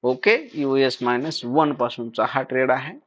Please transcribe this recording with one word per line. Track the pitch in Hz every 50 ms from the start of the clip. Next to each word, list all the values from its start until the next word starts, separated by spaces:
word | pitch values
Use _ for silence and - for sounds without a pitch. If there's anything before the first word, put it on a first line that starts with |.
| -
ओके, | 123 127 131 - 208 220 277 320 247 -
यूएस | 160 143 135 135 139 135 131 123 - 123
मायनस | 123 123 123 135 160 151 - -
वन | 120 123 151 160 147 143
पासूनचा | - 120 120 - - 117 117 113 - 107 -
हा | - 139 131
ट्रेड | - 127 127 131 131
आहे. | 127 131 135 135 208 285 _